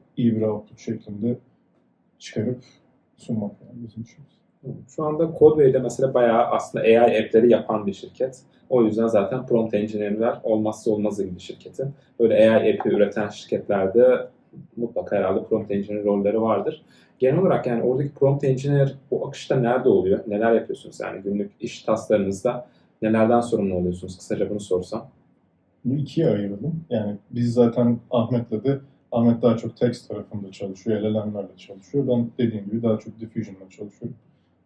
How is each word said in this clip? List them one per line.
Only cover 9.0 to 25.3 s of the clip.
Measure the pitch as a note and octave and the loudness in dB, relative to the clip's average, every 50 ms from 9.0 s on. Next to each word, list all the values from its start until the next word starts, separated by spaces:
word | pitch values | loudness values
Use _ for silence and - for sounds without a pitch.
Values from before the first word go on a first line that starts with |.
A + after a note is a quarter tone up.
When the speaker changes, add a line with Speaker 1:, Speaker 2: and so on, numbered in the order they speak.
| A2+ | 0
Speaker 2:
zaten | A2 A2 G2+ G2 - C3 B2 - | 2 2 2 0 0 -4 -6 -2
prompt | - A#2+ A2+ A2 A2 A2 | 0 0 0 2 0 -2
engineer'ler | G#2 G#2+ G2+ G#2+ G#2 G#2 G2+ G#2 A2 A#2 A#2+ - - - | -2 -2 -4 -4 -4 -4 -4 -2 -2 -2 -2 -2 -2 -2
olmazsa | A2+ A2 G#2+ G#2+ A2 A2 - - A2+ | -2 0 0 0 -2 -4 -4 -2 -2
olmazı | G#2 G#2 G#2 G#2 G2 G2 F#2+ | 0 0 -2 -2 -4 -4 -6
gibi | F2+ F2+ - | -8 -10 -12
şirketin. | - - - - - - - - C#3 C#3 - - _ _ _ - | -14 -16 -18 -18 -18 -14 -10 -10 -10 -10 -10 -14 _ _ _ 2
Böyle | A#2 A2+ - G#2+ A2 A2 | 2 4 6 6 6 6
A | A2 - - | 6 4 4
I | A2 G2+ | 2 0
app'i | - - A2 | 0 0 0
üreten | G2+ G#2 G2+ G2 - A2 G#2 G#2 | 2 2 2 2 0 -2 -4 -4
şirketlerde | - - - - G#2 G2+ - - G2+ G2 F#2+ F#2+ A2+ A#2 B2+ B2+ B2 A#2 - - - _ _ _ - - - - _ | -6 -12 -8 -6 -6 -4 -2 -2 -2 0 0 2 4 6 6 6 4 2 -2 -6 -16 _ _ _ -20 -20 -20 -16 _
mutlaka | A#2 A#2+ - - F#2 F#2 - G#2 | -8 -8 -6 -6 -8 -6 -2 -2
herhalde | G2 F#2+ F#2+ G2 F#2 - | -2 0 0 -2 -2 -2
prompt | - - G2+ - - | -2 -2 -2 -2 -2
engineer | G2+ G2+ G2+ G#2 G#2 G#2 G2+ | -4 -4 -4 -4 -6 -4 0
rolleri | G#2 G2+ G2+ G2 G2+ G#2+ A2+ | 0 0 2 0 0 0 0
vardır. | A2 A2 G#2 G2 G2 - - - _ _ _ _ _ _ _ _ | 0 0 0 -2 -2 -4 -6 -8 _ _ _ _ _ _ _ _
Genel | B2+ C3 D3+ F3 | 0 2 2 4
olarak | F#3+ E3+ C3 A#2+ - | 2 2 2 0 0
yani | B2 A#2 A#2 B2 | -2 -2 -2 0
oradaki | B2 C3 C#3 C#3+ C#3 | 0 0 -2 -4 -6
prompt | - - C3+ C#3 C#3 C#3 D3 | -2 2 2 2 2 2 0
engineer | C3+ C3 C3 - C#3+ C#3+ C#3 C#3 C#3 - - - _ | 0 0 0 0 0 2 2 2 2 -2 -6 -8 _
bu | - - - | -4 -4 -4
akışta | C#3 - - - - C#3 | -6 -10 -8 -4 -2 0
nerede | C3 A#2 A#2 B2+ C3 C3+ B2 | 0 2 2 2 2 4 4
oluyor? | G2 F#2+ F2+ F#2+ G2 - - | 4 4 4 2 0 0 -2
Neler | G#2+ G2+ G#2 A2+ A#2 A#2 | -4 -2 0 2 2 2
yapıyorsunuz | - - - - - - - - - | 2 0 -4 -8 -12 -14 -16 -12 -10
yani | G2+ F#2+ - G2 | -10 -10 -10 -8
günlük | G2 G2+ G2+ G#2 G2+ - - _ | -6 -6 -4 -4 -6 -8 -10 _
iş | A#2 A2+ - - - | -12 -12 -12 -6 -4
tasklarınızda | A2+ G#2+ - - - A2 G2+ G2 G2 F#2+ - - A#2+ A#2+ - - - _ _ _ _ _ _ | -2 -2 -2 0 0 0 2 2 0 -4 -2 -2 -4 -4 -4 -8 -16 _ _ _ _ _ _
nelerden | A2 G#2+ A2+ A2 A2 A2+ A#2+ A#2+ | -2 0 2 4 4 4 4 2
sorumlu | A#2+ - A#2 G#2 G2 F#2+ F2+ | 2 0 0 0 0 0 -2
oluyorsunuz? | F2 F2+ F2+ F2+ - F#2+ F#2 - | -2 -2 -2 -4 -6 -8 -14 -14
Kısaca | - - - G#2+ G2 G2 F#2+ | -14 -10 -8 -4 -4 -4 -4
bunu | G#2 G2+ | -4 -6
sorsam. | - - F2+ F2+ - - G#2+ A2+ - - _ _ _ _ | -4 -2 -4 -4 -2 -6 -8 -10 -10 -14 _ _ _ _